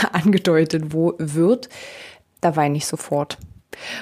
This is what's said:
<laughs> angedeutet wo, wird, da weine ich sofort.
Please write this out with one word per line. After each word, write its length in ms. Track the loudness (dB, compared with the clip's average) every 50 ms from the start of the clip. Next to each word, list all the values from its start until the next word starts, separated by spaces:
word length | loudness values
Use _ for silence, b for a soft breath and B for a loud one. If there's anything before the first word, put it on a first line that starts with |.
<laughs> 100 | 2 2 0
angedeutet 800 | 2 4 4 4 4 4 4 4 4 4 4 2 -2 -2 -2 -2
wo, 200 | 0 0 0 0 -2
wird, 500 | -4 -4 0 2 4 4 4 2 0 -8 B B B B B B B B B B B B _ _
da 160 | -2 0 2
weine 220 | 2 2 2 0 -2
ich 80 | -4
sofort. 520 | -4 -6 -8 -6 -4 -2 -2 -2 -4 -8 -14 -16 -20 -20 -20 _ _ B B B B B B